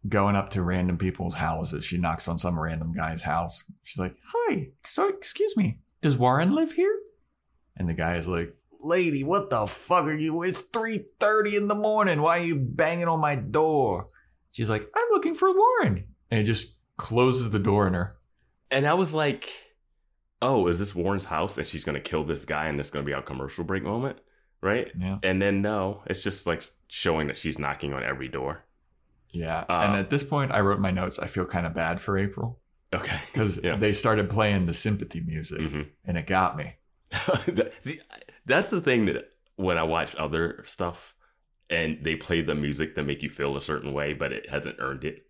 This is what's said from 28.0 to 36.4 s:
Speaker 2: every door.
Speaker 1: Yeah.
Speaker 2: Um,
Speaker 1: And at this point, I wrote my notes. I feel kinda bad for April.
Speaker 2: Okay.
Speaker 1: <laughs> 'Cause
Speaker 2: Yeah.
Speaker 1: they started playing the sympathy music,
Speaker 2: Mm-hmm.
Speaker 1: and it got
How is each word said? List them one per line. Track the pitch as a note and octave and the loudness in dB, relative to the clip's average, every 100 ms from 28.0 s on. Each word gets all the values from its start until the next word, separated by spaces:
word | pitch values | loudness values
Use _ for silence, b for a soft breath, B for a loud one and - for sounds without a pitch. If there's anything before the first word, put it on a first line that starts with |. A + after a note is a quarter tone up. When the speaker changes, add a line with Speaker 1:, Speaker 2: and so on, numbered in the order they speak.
Speaker 2:
every | A#1 C2+ C2+ | -4 -6 -6
door. | C2+ C2 D#2 _ _ _ _ _ _ _ | -6 -6 -8 _ _ _ _ _ _ _
Speaker 1:
Yeah. | E2+ E2 E2 - | -8 -4 -4 -2
Speaker 2:
Um, | F2 | 0
Speaker 1:
And | G2 G2+ | 2 2
at | F#2+ | 2
this | C#3+ | 0
point, | C#3 D3 C3+ | 0 -2 0
I | - | 2
wrote | G2 G2 | 2 2
my | G2 | 2
notes. | F#2 F#2 - | 0 -2 -4
I | - | -6
feel | - F2+ | -4 -2
kinda | F2+ E2+ | -2 -2
bad | E2 E2 F2+ | -2 -2 -2
for | - G2 | -2 0
April. | G2 - A#2 A#2+ _ _ _ | 0 -2 -6 -8 _ _ _
Speaker 2:
Okay. | F#2 - - - | -6 -4 -6 -4
Speaker 1:
<laughs> | |
'Cause | - A2 E2+ | 0 0 0
Speaker 2:
Yeah. | F2 E2+ | 0 2
Speaker 1:
they | G#2+ | 2
started | G#2 A#2 G#2+ G2+ | 2 2 2 2
playing | G#2 G#2+ G2+ F2 | 2 2 2 2
the | |
sympathy | E2 A2 G2+ - E2 | 0 0 -2 -4 -6
music, | E2+ D#2 - - | -6 -6 -6 -4
Speaker 2:
Mm-hmm. | D#2 D2 D2 _ - | -4 -4 -8 _ -6
Speaker 1:
and | F2 | -4
it | D#2+ | 0
got | F#2 | 2